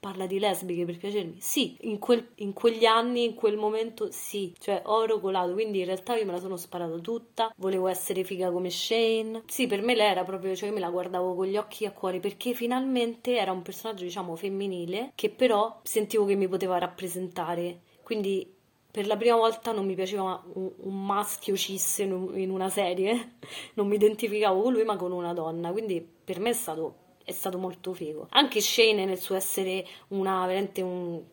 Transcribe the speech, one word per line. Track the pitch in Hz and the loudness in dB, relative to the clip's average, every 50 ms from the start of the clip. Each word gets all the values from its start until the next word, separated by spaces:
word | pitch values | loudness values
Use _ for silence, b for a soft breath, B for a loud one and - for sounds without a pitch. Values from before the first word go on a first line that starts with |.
| - | -10
parla | 202 190 185 190 | -10 -6 -6 -4
di | 185 190 | -2 0
lesbiche | 196 208 208 190 170 190 180 175 170 175 | 0 2 2 0 0 -2 -4 -2 -2 -2
per | 170 175 | -2 -4
piacermi? | 170 - 196 202 208 185 165 165 185 | -6 -6 -4 -2 -2 -4 -4 -8 -8
Sì, | - - - 294 254 - - - | -6 -2 2 2 2 0 -2 -8
in | - 226 214 202 | -6 -6 -6 -4
quel, | - - 240 233 233 - _ | 4 4 4 4 4 -6 _
in | - 214 196 196 | -8 -8 -8 -6
quegli | - - 233 226 226 226 | 2 2 2 4 6 6
anni, | 220 220 226 233 247 247 240 240 | 6 6 6 4 2 2 2 2
in | 233 220 | 0 0
quel | - - 214 208 | 2 2 2 2
momento, | 214 214 214 214 220 226 233 226 - 220 196 | 2 0 0 0 0 -2 -4 -4 -6 -6 -6
sì. | - - - - - 208 196 170 175 - | -6 -8 -10 -6 -4 -4 -4 -6 -8 -8
Cioè, | - - 202 180 - | -4 -2 -2 -2 0
oro | - 214 220 226 220 220 208 | 2 2 2 4 2 0 0
colato, | 170 190 190 185 180 175 180 | 0 0 0 2 0 0 0
quindi | 202 226 214 208 190 | 0 -2 0 0 -2
in | 180 | 0
realtà | 175 190 190 - - 240 | 0 -2 -4 -2 -2 0
io | 226 214 | 0 0
me | 190 175 | 0 -2
la | 180 | -4
sono | 180 190 190 | -4 -6 -8
sparata | 175 170 - - 175 175 165 160 | -8 -8 -8 -6 -6 -4 -4 -4
tutta, | 170 165 170 233 233 233 _ _ - 226 220 226 | -6 -4 -4 -4 -6 -6 _ _ -2 -2 -2 -2
volevo | - 185 190 190 185 185 | -2 -2 0 2 2 2
essere | 185 185 180 - - 196 185 190 | 2 0 0 -2 -2 -2 -2 -2
figa | 185 202 175 185 180 | -2 -2 -2 0 0
come | 175 180 185 180 | 0 0 -2 -2
Shane. | 175 - - - 226 226 226 226 226 220 220 220 220 226 - | -2 -4 -2 0 2 4 4 4 2 2 0 -4 -6 -10 -10
Sì, | - - - 262 | -8 -2 0 0
per | - 202 196 | 2 2 0
me | 202 240 247 | 2 2 4
lei | 226 214 208 | 4 6 4
era | 190 180 180 | 4 2 0
proprio, | 180 190 190 175 190 185 | -2 -4 -4 -2 -2 -2
cioè, | 185 208 | -2 -2
io | 202 214 | -4 -2
me | 208 | -2
la | 185 175 | -2 -2
guardavo | 175 180 180 180 185 180 180 185 180 | -2 -2 -4 -2 -2 0 0 0 0
con | 175 190 | 0 0
gli | 190 196 | 0 0
occhi | 208 208 - - - 214 | -2 -2 -4 -6 -6 -6
a | 202 | -6
cuore, | 196 - - 190 185 185 | -4 -4 -4 -4 -4 -2
perché | 180 202 196 - - 247 240 | -4 -4 -6 -2 -4 -4 -2
finalmente | - 240 233 247 262 262 269 262 247 240 233 233 - _ 247 247 | 0 0 0 0 0 0 2 2 2 2 0 -2 -4 _ 0 2
era | 233 196 185 | 2 2 0
un | 185 185 | 0 -4
personaggio, | 175 - 190 - - 220 214 185 180 | -4 -8 -12 -10 -8 -8 -8 -6 -8
diciamo, | 175 170 202 185 175 165 | -6 -6 -6 -6 -6 -8
femminile, | 165 202 196 196 190 202 196 185 180 170 170 180 208 247 285 - | -6 -4 -4 -2 -2 -2 -2 -4 -4 -4 -4 -4 -4 -4 -6 -6
che | - - 208 | -2 -2 -2
però | - - 262 247 226 202 214 226 - - _ | 2 4 4 6 6 6 4 2 0 -8 _
sentivo | - - 220 214 208 - 220 202 | -2 0 0 0 2 4 4 4
che | 196 202 | 4 4
mi | 196 196 | 2 2
poteva | 185 190 180 196 185 185 | 2 0 0 0 2 2
rappresentare. | 175 180 180 - - 190 180 170 180 185 175 - - 165 160 175 170 175 175 175 175 b b b b _ | 2 0 -2 -4 -6 -8 -6 -6 -6 -6 -6 -6 -6 -4 -2 -2 -2 -2 -4 -6 -10 b b b b _
Quindi | - 233 214 202 196 196 185 - - - _ _ _ _ _ _ _ _ | -4 -2 0 0 0 0 0 -2 -6 -14 _ _ _ _ _ _ _ _
per | 214 196 | -4 0
la | 208 214 | 0 0
prima | 202 226 240 233 | 4 6 6 6
volta | 233 226 226 220 226 - 240 | 8 6 4 4 0 -4 -2
non | 220 208 196 | -2 0 0
mi | 196 190 | -2 0
piaceva | 175 190 185 202 202 190 185 185 - - 180 - | -2 -2 -2 -2 -2 -2 -2 -4 -6 -8 -12 -8
un, | 190 190 190 - - | -6 -6 -6 -8 -8
un | - 190 196 196 190 | -10 -8 -6 -6 -4
maschio | 196 202 202 208 - - - - - 196 | -2 0 0 0 -2 -6 -6 -2 -2 0
cis | 185 - - 190 190 - - - | 0 0 -4 -2 -2 -2 -2 0
in | - 202 196 | -2 -2 -2
un, | 185 185 185 185 - | -2 -4 -4 -6 -4
in | 190 190 185 | -4 -2 -2
una | 190 190 185 190 | -2 -2 -2 -2
serie, | 185 202 196 175 180 175 185 202 233 247 233 - - _ B B B | 0 0 0 0 0 0 2 2 2 0 -2 -8 -16 _ B B B
<laughs> | B B B B | B B B B
non | - 202 | -2 2
mi | 202 208 | 2 4
identificavo | 214 208 214 220 214 - 214 202 214 214 202 190 185 | 6 6 6 6 4 -2 -2 0 2 4 4 4 6
con | 208 254 | 4 4
lui, | 254 220 220 | 4 4 2
ma | 226 208 | 2 0
con | 185 180 180 | -2 -2 -2
una | 180 180 175 175 175 | -2 -2 -2 -2 -2
donna, | 175 160 160 165 170 170 175 | -2 -2 -2 -4 -4 -4 -2
quindi | 180 214 226 214 185 165 165 - _ _ _ | -2 -2 -2 -2 -2 -2 -4 -8 _ _ _
per | - 185 175 | -8 -6 -2
me | 202 233 | 0 0
è | 240 | 0
stato, | 233 - - 156 156 160 143 - - _ _ _ _ _ | -2 -2 -6 -4 -4 -4 -6 -6 -12 _ _ _ _ _
è | - | -10
stato | 180 - - 196 185 | -8 -4 -4 -4 -4
molto | 180 185 180 170 - - 185 185 | -2 -4 -6 -8 -6 -8 -8 -6
figo. | 175 170 151 156 151 - - | -6 -8 -8 -8 -10 -10 0
Anche | - 262 294 285 - 214 | 2 2 2 4 2 0
Shane | 202 - - - 220 220 214 208 190 | 0 2 4 6 6 6 6 4 2
nel | 196 185 | 0 -2
suo | 185 - - 196 | -4 -2 -2 -2
essere | 190 190 - - - 196 185 185 190 180 B B B B B | -2 -2 -2 -2 -2 -2 0 -2 -4 -6 B B B B B
una, | 196 196 190 190 190 185 185 | -4 -2 0 0 0 0 2
veramente | 185 185 196 196 196 196 190 185 | 2 0 0 -2 -2 -2 -4 -4
un, | 185 180 180 180 175 170 165 147 - | -4 -4 -4 -4 -4 -6 -8 -10 -12